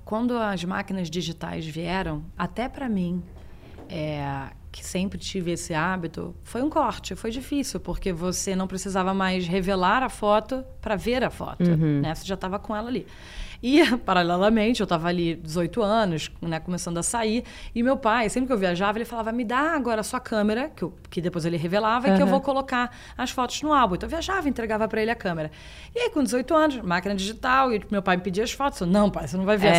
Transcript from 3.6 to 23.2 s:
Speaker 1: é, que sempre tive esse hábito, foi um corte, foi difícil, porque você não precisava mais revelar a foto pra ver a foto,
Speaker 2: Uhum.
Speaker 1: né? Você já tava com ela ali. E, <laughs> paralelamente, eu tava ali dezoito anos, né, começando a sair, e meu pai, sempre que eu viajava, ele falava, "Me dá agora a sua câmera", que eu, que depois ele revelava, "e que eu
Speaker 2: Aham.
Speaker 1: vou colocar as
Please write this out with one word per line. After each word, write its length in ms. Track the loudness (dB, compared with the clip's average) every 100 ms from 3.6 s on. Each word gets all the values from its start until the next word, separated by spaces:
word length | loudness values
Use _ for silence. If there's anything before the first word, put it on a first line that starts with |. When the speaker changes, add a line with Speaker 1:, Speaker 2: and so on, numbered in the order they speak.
| -18 -18 -12
Speaker 1:
é, 600 | -8 -6 -4 -6 -6 -10 -14 -18
que 140 | -14
sempre 340 | -8 -4 -4 -6
tive 340 | -8 -6 -4
esse 220 | -4 -4
hábito, 600 | -2 0 -2 -6 -8 -10 -12
foi 200 | -8 -4
um 80 | 0
corte, 440 | 2 0 -2 -8
foi 160 | -8 -6
difícil, 480 | -6 -4 -4 -2 -6
porque 320 | -6 -4 -4
você 440 | -2 -2 -2 -2 -2
não 100 | -2
precisava 460 | -4 -2 0 0
mais 340 | 2 0 0 0
revelar 560 | 0 2 2 4 4
a 60 | 0
foto 560 | 0 4 4 2 -6 -6 -10
pra 160 | -4 -2
ver 260 | 0 2
a 80 | 0
foto, 340 | -2 -10 2 4
Speaker 2:
Uhum. 300 | 6 4 4
Speaker 1:
né? 140 | 2
Você 100 | -2 -6
já 100 | -6
tava 220 | -4 -6
com 160 | -4
ela 140 | -6 -4
ali. 180 | -4 -6 -14 -14 -12 -12 -6
E, 180 | 4 6 6
<laughs> 160 | 4
paralelamente, 760 | 4 4 4 4 4 6 4 2
eu 60 | 2
tava 180 | 2 2
ali 300 | 2 0 -2
dezoito 460 | -4 -2 0 0
anos, 500 | 2 4 4 0 -4 -8
né, 180 | -4 -4
começando 400 | -4 -6 -4 -4
a 40 |
sair, 420 | -2 0 0 0 -4 -12 -8
e 80 | 0
meu 160 | 2 2
pai, 320 | 2 2 2
sempre 200 | 0 0
que 40 |
eu 60 | 2
viajava, 400 | 2 2 0 0
ele 60 |
falava, 260 | -4 -4 -4
"Me 140 | -2
dá 320 | 0 0 2 0
agora 240 | 0 0
a 20 |
sua 160 | -2 -6
câmera", 500 | -2 2 2 2 -2
que 80 | -4
eu, 100 | -8 -8 -8
que 120 | -4
depois 240 | -2 -2
ele 120 | -2 -2
revelava, 520 | 0 2 2 2 6
"e 40 | 6
que 40 |
eu 40 | 6
Speaker 2:
Aham. 40 |
Speaker 1:
vou 80 | 4
colocar 500 | 2 0 0 0 -2 -6 -16
as 140 | -6